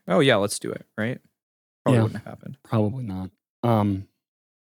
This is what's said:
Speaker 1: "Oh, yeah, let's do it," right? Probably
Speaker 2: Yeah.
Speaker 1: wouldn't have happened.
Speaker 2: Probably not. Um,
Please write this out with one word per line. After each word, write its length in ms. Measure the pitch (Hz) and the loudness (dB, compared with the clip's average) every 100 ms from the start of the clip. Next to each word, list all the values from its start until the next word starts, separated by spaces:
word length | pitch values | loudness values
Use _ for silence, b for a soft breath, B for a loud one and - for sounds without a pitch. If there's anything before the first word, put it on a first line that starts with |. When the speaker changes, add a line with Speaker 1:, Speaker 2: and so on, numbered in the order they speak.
| - | 0
Speaker 1:
"Oh, 120 | 185 | 2
yeah, 160 | 135 107 | 4 4
let's 240 | 104 - | 2 -4
do 100 | - | -8
it," 160 | - - - | -10 -10 -6
right? 240 | 110 - _ _ _ _ _ _ | -6 -6 _ _ _ _ _ _
Probably 140 | 117 120 | 2 4
Speaker 2:
Yeah. 60 | |
Speaker 1:
wouldn't 180 | 107 107 | 2 -2
have 40 | - | -14
happened. 300 | - - - | -16 -16 -18
Speaker 2:
Probably 400 | - 117 104 131 | -4 0 0 -4
not. 280 | 117 92 92 _ _ - | -8 -8 -10 _ _ -6
Um, 440 | 120 110 101 98 98 _ _ _ _ _ | 0 2 2 -2 -6 _ _ _ _ _